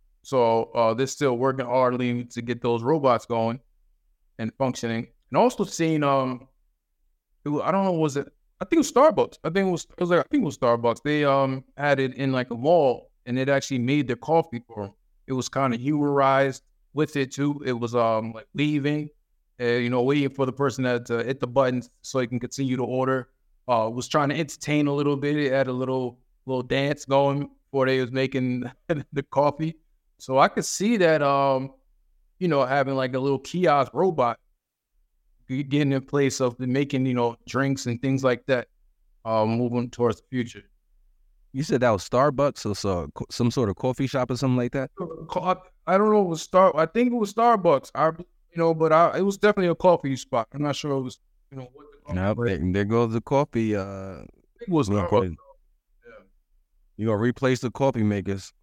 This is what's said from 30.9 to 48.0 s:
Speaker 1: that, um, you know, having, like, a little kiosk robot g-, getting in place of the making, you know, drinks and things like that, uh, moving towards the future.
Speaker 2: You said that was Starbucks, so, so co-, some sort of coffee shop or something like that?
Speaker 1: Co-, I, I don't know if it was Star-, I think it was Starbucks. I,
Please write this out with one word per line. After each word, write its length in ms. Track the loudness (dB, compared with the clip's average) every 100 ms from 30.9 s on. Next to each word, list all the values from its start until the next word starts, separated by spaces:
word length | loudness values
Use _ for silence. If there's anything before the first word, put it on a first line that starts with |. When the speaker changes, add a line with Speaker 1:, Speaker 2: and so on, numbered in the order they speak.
| 4
Speaker 1:
that, 260 | 4 4
um, 500 | 4 2 2 0 -2 -12 _ _ _ _ _ -6
you 80 | 0
know, 160 | 2
having, 320 | 2 2 0 0
like, 200 | -2 -2
a 40 |
little 200 | -2 -2
kiosk 520 | -4 0 2 4 2
robot 460 | 0 0 2 0 -2 _ _ _ _ _ _ _ _ _ _ -8
g-, 140 | -6
getting 280 | -2 0 2
in 100 | 0
place 360 | 0 0 2 2
of 160 | -2 -2
the 100 | -2
making, 400 | 0 0 0 0
you 80 | 0
know, 200 | -2 -4 -6
drinks 400 | -2 0 -2 -4
and 120 | -4
things 240 | -2 0
like 220 | 0 0 0
that, 220 | -2 -2 _ _ _ _ _ -4
uh, 180 | 0 2
moving 440 | 0 -2 -2 -4
towards 320 | -2 -2 -2
the 60 | _
future. 340 | -6 -6 -8 -20 _ _ _ _ _ _ _ _
Speaker 2:
You 120 | -6
said 180 | -2 2
that 80 | 2
was 180 | 2 0
Starbucks, 500 | 0 2 2 -2 -2
so, 140 | -6
so 360 | -4 -2 -4 -4
co-, 120 | -10 -10
some 220 | -2 0
sort 180 | 0 -2
of 60 | -2
coffee 320 | -4 -2 -4
shop 240 | -2 -4
or 60 | -2
something 200 | 0 0
like 140 | -2
that? 200 | -4 -8 -10
Speaker 1:
Co-, 440 | -12 -12 -8 -4
I, 140 | -2 -4 -6 _ 0
I 100 | 2
don't 140 | 4
know 100 | 4
if 40 | 2
it 40 |
was 120 | -2
Star-, 340 | 0 4 6 4
I 100 | 0
think 260 | 2 0
it 40 | 0
was 180 | -2
Starbucks. 580 | 2 2 4 4 2 0
I, 120 | 0